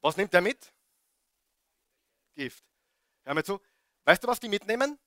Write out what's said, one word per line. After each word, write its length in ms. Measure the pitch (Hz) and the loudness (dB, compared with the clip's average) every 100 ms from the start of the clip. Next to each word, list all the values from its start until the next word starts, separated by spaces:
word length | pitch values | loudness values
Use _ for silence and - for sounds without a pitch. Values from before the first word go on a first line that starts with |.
Was 160 | 147 160 | 0 0
nimmt 160 | 202 | 2
er 80 | 180 | 2
mit? 320 | 180 262 - _ _ _ _ _ _ _ _ _ _ _ _ _ _ _ _ | 2 -4 -12 _ _ _ _ _ _ _ _ _ _ _ _ _ _ _ _
Gift. 300 | - 135 - _ _ _ _ _ _ | -10 -10 -10 _ _ _ _ _ _
Hör 100 | - | -6
mir 100 | 147 | -4
zu. 160 | 156 196 _ _ _ _ | -4 -8 _ _ _ _
Weißt 180 | - 175 | 2 2
du, 60 | - | 2
was 120 | 247 | -4
die 80 | 233 | -2
mitnehmen? 500 | 202 202 226 262 294 | -6 -2 -2 -2 -4